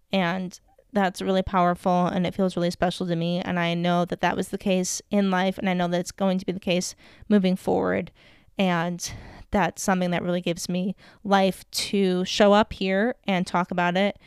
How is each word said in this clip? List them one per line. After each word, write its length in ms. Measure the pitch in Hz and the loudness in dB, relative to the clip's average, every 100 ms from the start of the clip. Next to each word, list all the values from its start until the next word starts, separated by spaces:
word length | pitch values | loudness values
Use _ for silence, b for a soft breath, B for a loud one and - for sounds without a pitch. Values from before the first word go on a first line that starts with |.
| _ | _
And 460 | 196 170 185 185 - _ _ _ | 0 0 -2 -6 -12 _ _ _
that's 280 | 208 190 - | 0 0 0
really 200 | 190 190 | 0 0
powerful, 680 | 185 190 175 175 190 180 180 | 2 2 2 2 2 2 2
and 200 | 190 175 | 0 -2
it 60 | |
feels 220 | - 185 180 | 0 0 0
really 160 | 175 | -2
special 360 | - 180 - 185 | 0 -2 -2 -2
to 80 | 170 | -2
me. 240 | 170 175 | -2 -2
And 200 | - 180 | -2 -2
I 140 | 170 | 0
know 320 | 170 175 175 175 | 0 0 0 0
that 160 | - | 0
that 140 | 175 - | -2 -2
was 140 | 190 | -4
the 80 | 196 | -4
case 440 | 208 185 185 - - | 0 0 0 -6 -2
in 220 | 202 196 | 0 2
life, 260 | 185 190 185 | 2 0 -2
and 120 | 196 | -2
I 40 | |
know 140 | 180 175 | -2 0
that 120 | 175 | -2
it's 120 | 185 | -4
going 260 | - 196 185 | -2 -2 0
to 80 | 185 | -4
be 60 | |
the 80 | 180 | -4
case 360 | - 180 - B B B - | -2 -2 -2 B B B 2
moving 260 | 208 185 185 | 2 4 0
forward. 560 | - 190 185 185 175 b b b b - | 0 0 0 -2 -4 b b b b -2
And 540 | 190 170 170 175 - B B B - | 0 0 -2 -6 -10 B B B -4
that's 300 | 208 165 - | 0 0 0
something 300 | - 185 180 | 0 0 0
that 120 | 175 | 0
really 180 | 180 175 | 0 -2
gives 280 | 175 170 - | -2 -4 -4
me 260 | 180 190 B B B | -4 -4 B B B
life 460 | 202 196 190 - - | 0 2 2 0 -8
to 540 | - - 202 190 180 185 | -8 -2 2 2 2 0
show 280 | - 202 | 4 6
up 200 | 202 220 | 6 4
here 420 | - 190 190 233 - - | -2 -2 0 0 -2 -2
and 220 | 185 185 | -2 0
talk 240 | 180 180 | -2 -2
about 240 | 180 175 180 | 0 0 2
it 200 | 202 - | 0 -2